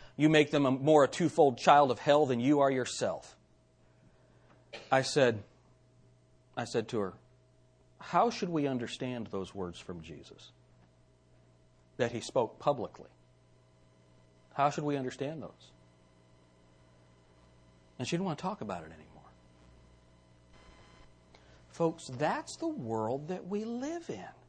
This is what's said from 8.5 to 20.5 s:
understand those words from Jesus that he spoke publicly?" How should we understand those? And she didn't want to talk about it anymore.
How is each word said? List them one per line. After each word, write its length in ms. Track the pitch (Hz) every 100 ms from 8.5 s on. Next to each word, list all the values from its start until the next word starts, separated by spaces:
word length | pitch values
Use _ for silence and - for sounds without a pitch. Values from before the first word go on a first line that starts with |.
| 160 143
understand 600 | 127 117 - 127 123 107
those 280 | 98 92 98
words 240 | 90 82
from 220 | - 87
Jesus 500 | 80 69 - - - _ _ _ _ _ _ _ _ _ _ _ _ _ _ -
that 140 | 120
he 80 | 117
spoke 400 | - 135 117 -
publicly?" 500 | 151 135 95 - - _ _ _ _ _ _ _ _ _ _ _ _ _ _
How 160 | - 143
should 140 | 143
we 140 | 147 143
understand 440 | 127 - 135 160
those? 300 | 92 - - - _ _ _ _ _ _ _ _ _ _ _ _ _ _ _ _ _ _ - _ _ -
And 100 | 123
she 80 | 170
didn't 100 | 190
want 140 | 147
to 20 |
talk 200 | 185 208
about 220 | 107 90
it 40 | 80
anymore. 200 | 80 78 - - - _ _ - - - _ _ _ _ - -